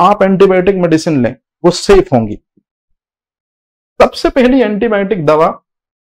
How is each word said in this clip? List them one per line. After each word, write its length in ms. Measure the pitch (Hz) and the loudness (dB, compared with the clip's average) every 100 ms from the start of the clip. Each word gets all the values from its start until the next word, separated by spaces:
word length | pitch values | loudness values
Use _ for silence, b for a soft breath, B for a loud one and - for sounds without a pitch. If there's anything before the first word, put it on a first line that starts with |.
आप 220 | 180 202 | 0 2
एंटीबायोटिक 540 | 196 190 196 185 185 190 | 0 2 2 2 0 0
मेडिसिन 460 | 175 156 175 147 | 0 0 0 -2
लें, 120 | 113 120 _ _ | -2 -6 _ _
वो 60 | 175 | -2
सेफ 420 | 170 - 196 - | -2 2 2 2
होंगी। 260 | 123 107 104 _ _ _ _ _ _ _ _ _ _ _ _ _ _ _ - | -2 -2 -10 _ _ _ _ _ _ _ _ _ _ _ _ _ _ _ -2
सबसे 280 | 240 - 339 | -2 -2 -4
पहली 300 | 277 247 269 | 0 0 2
एंटीबायोटिक 640 | 214 202 233 202 196 208 147 | 0 -2 -4 -4 -4 -4 0
दवा, 220 | 156 175 - _ _ _ _ | 0 0 -4 _ _ _ _